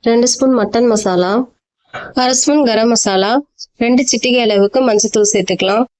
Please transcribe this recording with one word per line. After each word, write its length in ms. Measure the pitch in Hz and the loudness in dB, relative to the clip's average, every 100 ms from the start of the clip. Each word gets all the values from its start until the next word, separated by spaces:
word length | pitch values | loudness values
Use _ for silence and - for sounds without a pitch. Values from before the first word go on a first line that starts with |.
| - | 0
ரெண்டு 180 | 233 247 | 0 0
ஸ்பூன் 220 | - 262 254 | 0 0 0
மட்டன் 280 | 208 226 240 | 0 0 0
மசாலா, 380 | 214 208 180 180 214 254 _ _ _ _ - - - | 0 0 -2 0 -2 -4 _ _ _ _ -18 -10 -4
அரை 120 | 254 254 | -2 0
ஸ்பூன் 260 | - 294 269 | 0 2 2
கரம் 220 | 220 226 | 2 0
மசாலா, 400 | 226 - 190 196 254 294 _ - _ | 0 0 -2 0 -2 -4 _ -20 _
ரெண்டு 200 | 233 247 262 | 0 0 0
சிட்டிகை 320 | 240 254 247 226 | -2 0 0 2
அளவுக்கு 320 | 208 202 254 254 | 2 2 2 2
மஞ்சத்தூள் 440 | 208 - 220 208 | 2 0 0 2
சேர்த்துக்கலாம். 520 | 208 185 180 190 208 247 | 0 -2 -2 0 0 -2